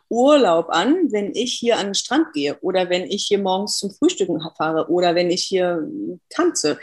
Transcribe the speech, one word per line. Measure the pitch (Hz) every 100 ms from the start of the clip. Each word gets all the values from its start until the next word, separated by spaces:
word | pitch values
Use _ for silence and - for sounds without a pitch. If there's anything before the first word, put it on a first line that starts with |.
| -
Urlaub | 226 269 302 202 165 165
an, | 165 220 359 285
wenn | 208 196
ich | - 240
hier | - 233 208
an | 202
den | 190
Strand | - 269 320
gehe | 143 143 135
oder | 180 185 175
wenn | 180
ich | 143 202 -
hier | 202
morgens | 190 185 208 -
zum | 202
Frühstücken | - 311 - 180 156 156 -
fahre | 160 160 -
oder | 175 175 170
wenn | 180
ich | 185
hier | - 185 180 170 151 101 104 180 _
tanze | - 349 - - -